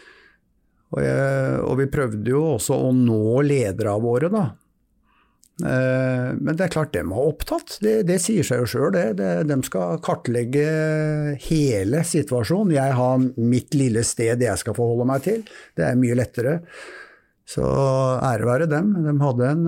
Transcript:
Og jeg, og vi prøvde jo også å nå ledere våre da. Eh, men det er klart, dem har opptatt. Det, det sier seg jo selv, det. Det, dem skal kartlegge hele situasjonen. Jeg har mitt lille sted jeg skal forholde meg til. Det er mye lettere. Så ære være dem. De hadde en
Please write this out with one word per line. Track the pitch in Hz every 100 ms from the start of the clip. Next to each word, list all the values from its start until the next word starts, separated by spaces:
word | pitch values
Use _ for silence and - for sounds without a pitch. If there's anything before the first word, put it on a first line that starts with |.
| - - - _ _ _ _ _ _
Og | -
jeg, | - 135 135 135 131 131
og | - 131
vi | 139
prøvde | 147 127 107 110
jo | 135 160
også | 120 - 131
å | 131
nå | 127 120 110 107 123
ledere | 147 139 107 98 107 104
våre | 117 123 165
da. | 214 143 - _ _ _ _ _ _ _ _ _ -
Eh, | - 131 131 127 131 127 127
men | 117 - 160
det | 185
er |
klart, | 160 151
dem | 92 80
har | 101 151
opptatt. | 151 - 330 - -
Det, | 214 220
det | 175 180
sier | - 220 131
seg | 123
jo | 120
selv, | 117 151
det. | 190 196 190
Det, | 190 175
dem | 156 139
skal | 123 190 175 165
kartlegge | - 170 - 120 120 143 151 156 156 156 156 151 147 143
hele | - 160 143 104 95 143
situasjonen. | 170 165 - 123 107 180 208
Jeg | 143 135
har | 127 127 131 127
mitt | 123 117 123 -
lille | 147 131 110 117
sted | - 113 120
jeg | 120 95
skal | - 107
forholde | 117 117 123
meg | 135 180
til. | 226 214 - -
Det | -
er | 82 123
mye | 123 120
lettere. | 117 - 120 165 170 - - - - - _ _ -
Så | - -
ære | 135 135 131 131 127 135 113 117
være | 127 165
dem. | 147 196 190
De | 151 147
hadde | 143 120 127
en | 156